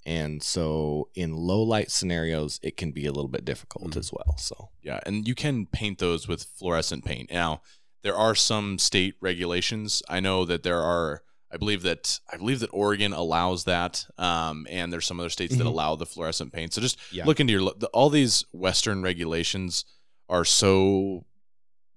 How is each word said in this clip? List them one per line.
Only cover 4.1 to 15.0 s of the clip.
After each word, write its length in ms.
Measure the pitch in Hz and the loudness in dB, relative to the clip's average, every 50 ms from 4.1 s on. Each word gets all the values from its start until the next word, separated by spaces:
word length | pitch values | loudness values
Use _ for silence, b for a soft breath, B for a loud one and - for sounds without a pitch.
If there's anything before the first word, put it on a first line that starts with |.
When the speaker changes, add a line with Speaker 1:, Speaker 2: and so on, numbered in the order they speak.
| - | -8
Speaker 1:
well. 240 | - - - 73 - | -4 -2 -2 -2 -2
So 320 | - - - - 98 - - - - | -2 -8 -10 -12 -16 -20 -20 -16 -10
Speaker 3:
Yeah, 160 | 73 65 - - | -8 -8 -6 -4
and 220 | - 101 107 107 113 | -4 -4 -2 -2 -2
you 60 | 127 | -2
can 300 | - - 151 139 120 101 | -2 0 -2 0 -2 -2
paint 320 | - - - 110 104 98 - | -4 -4 -2 -2 -2 -2 0
those 280 | 95 87 85 82 - | 0 0 0 0 -2
with 160 | - 85 80 - | -4 -6 -6 -6
fluorescent 640 | - - - 98 90 85 80 78 - - 67 - | -10 -12 -6 -2 0 2 2 2 0 -2 -4 -4
paint. 260 | - 73 62 64 - 80 | -4 -6 -6 -6 -4 -2
Now, 300 | 87 85 82 76 - b b b b b b b b - | 0 0 0 0 -4 b b b b b b b b -2
there 140 | 101 92 | 0 2
are 180 | 92 107 110 107 | 4 4 4 4
some 440 | - - - 113 107 104 101 98 90 | 4 4 2 2 0 0 -2 -2 0
state 340 | - - - 101 92 95 - - | 2 2 4 4 2 2 0 -2
regulations. 840 | - 95 90 87 87 87 87 90 - - 113 107 107 104 - - - - | -2 -2 -2 -2 -2 -2 0 0 0 -2 -2 -4 -4 -2 -2 -2 -2 -2
I 100 | 78 92 | -2 0
know 260 | 92 95 95 92 92 | 0 2 2 2 2
that 200 | 82 87 85 - | 2 0 0 0
there 160 | 90 87 85 80 | 0 0 2 2
are, 400 | 82 87 87 85 78 73 - - - - - - - - | 2 2 2 0 0 -4 -6 -10 -16 -20 -20 -20 -14 -8
I 40 | |
believe 260 | 85 - 104 104 95 87 | -4 0 0 0 0 2
that, 360 | 90 82 82 - - - - - - - | 0 -2 0 -2 -4 -4 -4 -6 -10 -12
I 40 | |
believe 220 | - 92 113 135 127 | -6 -2 -2 0 0
that 100 | 110 - - | -2 -2 0
Oregon 400 | 95 101 101 104 98 104 101 95 | 0 2 2 2 2 2 0 0
allows 500 | 76 87 82 80 82 87 92 92 87 - | 0 0 2 2 2 2 2 0 0 0
that, 420 | - 90 87 87 90 - - - - - - | 0 0 2 0 -2 -4 -6 -8 -10 -8 -2
um, 480 | 90 90 85 82 82 80 78 76 76 - | 0 0 2 2 0 -2 -4 -6 -8 -8
and 240 | 76 90 87 87 87 | -6 -6 -6 -4 -4
there's 140 | 82 | -4